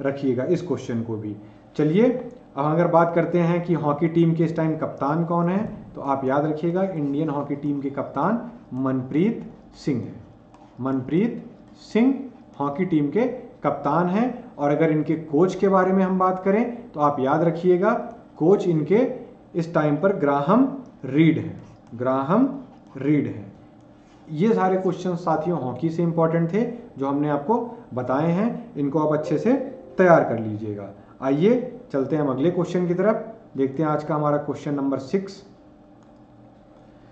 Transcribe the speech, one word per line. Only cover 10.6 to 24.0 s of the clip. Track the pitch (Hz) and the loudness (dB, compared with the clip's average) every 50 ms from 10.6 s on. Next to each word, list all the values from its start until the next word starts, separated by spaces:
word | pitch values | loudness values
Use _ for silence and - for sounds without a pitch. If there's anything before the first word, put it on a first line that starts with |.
| - - - - | -20 -20 -12 -8
मनप्रीत | 123 135 135 135 120 - 147 175 220 240 - - - - - - - - - - - | -6 -4 -4 -4 -2 0 0 2 2 0 -2 -6 -12 -16 -18 -20 -20 -20 -20 -20 -10
सिंह | - - 208 240 269 269 - - - - - - - - - | -2 0 2 4 4 2 0 -4 -12 -16 -20 -20 -16 -8 -6
hockey | 143 143 143 - 185 | -4 -4 -2 -2 -2
team | 170 160 151 147 143 | 0 2 2 2 2
के | 139 208 254 - - - - - - - - | 0 0 0 0 -2 -6 -12 -16 -10 -4 -2
कप्तान | 147 143 - - 147 147 165 180 175 | -2 -2 0 -2 0 2 2 2 2
हैं। | 180 214 240 - - - - - - - | 2 0 0 0 -2 -6 -12 -14 -6 -2
और | 143 143 | 0 0
अगर | 151 147 160 156 | 2 4 4 4
इनके | 156 151 143 151 160 | 2 2 0 0 -2
coach | 156 - - 139 147 180 190 - | -4 -2 0 2 4 4 2 2
के | - 208 196 | 2 2 4
बारे | 190 190 180 190 196 | 4 4 4 4 4
में | 190 190 | 2 2
हम | 180 190 185 | 2 2 2
बात | 185 185 185 - - | 2 2 0 0 0
करें | 196 196 220 247 247 - - - - | 2 2 2 2 0 -4 -8 -14 -12
तो | - 151 | -2 0
आप | 147 143 139 131 | 2 2 2 2
याद | 127 135 147 160 165 | 2 2 2 2 2
रखिएगा | 165 160 165 180 180 180 175 196 220 233 233 - - - - - - - - | 2 0 2 4 4 4 4 4 2 2 0 -2 -8 -12 -16 -20 -16 -6 0
coach | 156 170 202 208 185 180 | 4 4 4 4 4 2
इनके | 170 156 147 147 185 220 262 - - - - - - - - - - | 0 2 2 2 4 4 4 2 -2 -6 -12 -16 -20 -20 -20 -8 -6
इस | 175 165 - - | -4 -4 0 0
time | 165 151 151 143 | 2 2 2 2
पर | 147 - 196 202 | 2 2 2 2
ग्राहम | 165 147 139 143 143 143 170 202 247 269 - - - - - - - - | 2 2 2 2 2 2 4 4 4 4 2 0 -6 -12 -16 -16 -12 -8
रीड | 127 127 147 165 156 131 117 | -2 2 4 4 4 4 2
हैं, | 101 - 101 - - - - - - - 117 | -2 -6 -10 -12 -16 -20 -20 -20 -20 -14 -10
ग्राहम | 113 123 131 131 135 135 143 185 226 269 277 - - - - - - - - - 135 | -4 -2 -2 0 0 0 2 2 2 2 2 0 -4 -12 -16 -20 -20 -20 -18 -12 -4
रीड | 127 143 151 143 123 110 | 0 0 2 2 0 -2
हैं। | 104 107 101 - - - - - - - - - - - | -6 -10 -12 -16 -18 -20 -20 -20 -20 -20 -20 -20 -20 -20